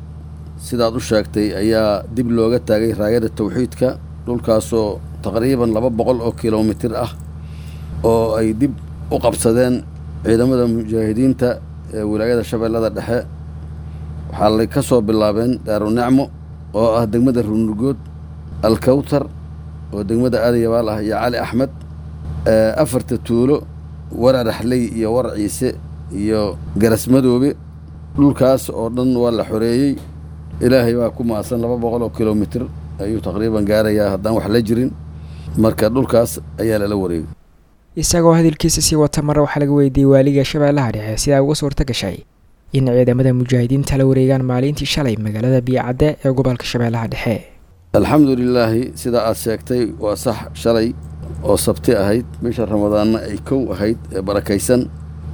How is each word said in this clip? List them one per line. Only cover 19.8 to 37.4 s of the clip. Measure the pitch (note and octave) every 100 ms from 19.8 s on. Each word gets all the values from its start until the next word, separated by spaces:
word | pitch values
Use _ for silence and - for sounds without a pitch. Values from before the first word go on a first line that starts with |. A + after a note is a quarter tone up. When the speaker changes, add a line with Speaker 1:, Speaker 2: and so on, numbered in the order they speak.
| -
Speaker 1:
oo | G2+
degmada | G2 A2 B2+ A#2 A#2
Aadi | A#2+
Yabaal | A2+ A#2 A2+
ah | G#2+
iyo | G#2+ G#2
Cali | A#2+ A#2
Axmed, | G#2 A#2 C3+ - - - - - - - -
ee, | A2 A2 A2+
afarta | D3+ B2+ - A#2+
tuulo, | - A#2 B2+ D3 - - - - -
Warar | - B2 C3 A2+
Axley | - A2+ B2+ A2+ A2+
iyo | A2
Warar | A#2+ A#2 G#2+
Ciise | G#2 - B2+ - - - -
iyo | G2 G#2 A2 G#2 E2+ - G2
Garas | A2+ A2 -
Madoobe. | C3 B2+ A#2+ C#3 - - - - - - -
Dhulkaas | C#3+ - C3 C3 -
oo | - A2+
dhan | B2 B2+ B2
waa | A#2+
la | A2+
xoreeyey. | F#2+ G#2+ A#2 A#2+ C#3 C3 - - - - - -
Ilaahay | B2 C3 A#2 A#2+
baa | A#2
ku | -
mahadsan, | A#2 G#2+ G#2 A#2+
laba | A#2 B2
boqol | A2+ A#2+
oo | A2+
kiiloomitir | D#2+ A2 G#2+ F#2 - - D#2 - -
ayuu | G2+ A2
taqriiban | F#2+ F#2 A2+ G#2+ G2+
gaarayaa | G#2+ G#2+ G#2 G#2 F#2+
haddaan | G#2 A2
wax | F2+
la | A2+
jirin. | G#2+ A#2 C3 - - - - - - -
Marka | A2 - A2
dhulkaas | B2 B2 A#2 A#2 - D2+ -
ayaa | A2 G#2+
lala | G2+ G#2
wareegay. | F#2 E2+ D#2 -